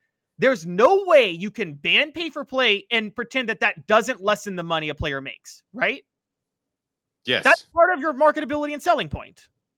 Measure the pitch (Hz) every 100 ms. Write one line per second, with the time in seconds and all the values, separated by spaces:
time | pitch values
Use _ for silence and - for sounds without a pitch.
0 | _ _ _ - 240 226 170 180 269 392
1 | 370 302 214 165 202 233 180 143 170 208
2 | 294 311 330 302 247 262 240 202 - 233
3 | 214 - - 262 226 214 202 170 - 214
4 | 233 208 196 208 208 180 165 160 151 143
5 | 160 135 135 - - - _ 196 190 262
6 | - _ _ _ _ _ _ _ _ _
7 | _ _ - 127 262 339 - 330 349 339
8 | 311 262 302 302 269 294 294 294 349 294
9 | 160 147 - _ _ _ _